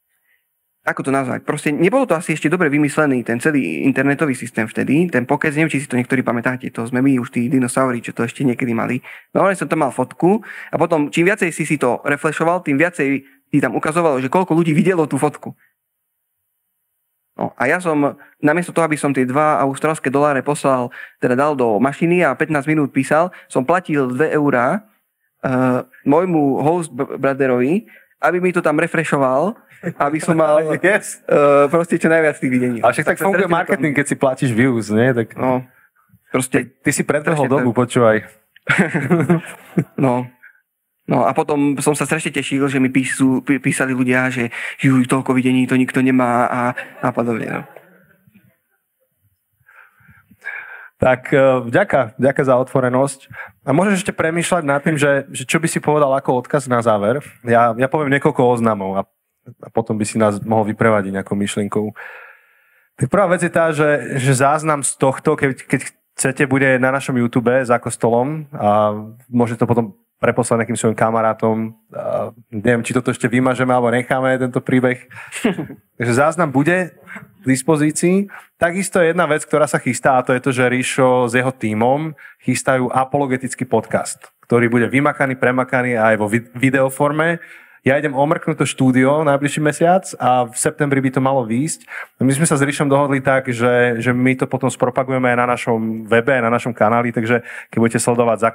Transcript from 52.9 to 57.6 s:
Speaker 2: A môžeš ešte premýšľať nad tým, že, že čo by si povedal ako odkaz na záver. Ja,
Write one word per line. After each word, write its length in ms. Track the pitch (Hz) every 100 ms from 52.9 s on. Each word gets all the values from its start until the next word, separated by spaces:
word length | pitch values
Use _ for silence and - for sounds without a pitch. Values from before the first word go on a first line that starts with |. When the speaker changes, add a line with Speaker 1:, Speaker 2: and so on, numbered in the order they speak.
| 127 139 - - - - _ 143
Speaker 2:
A 80 | 143
môžeš 260 | 208 190
ešte 120 | 196 -
premýšľať 480 | 160 170 165 180 143
nad 160 | 143
tým, 160 | 170 151
že, 300 | 143 139 180
že 140 | 131
čo 160 | 127 165
by 80 | 165
si 160 | 165
povedal 260 | 151 151 143 135
ako 260 | - 123
odkaz 300 | - 147 131
na 80 | 120
záver. 400 | 113 107 101 139 - - 117
Ja, 300 | 117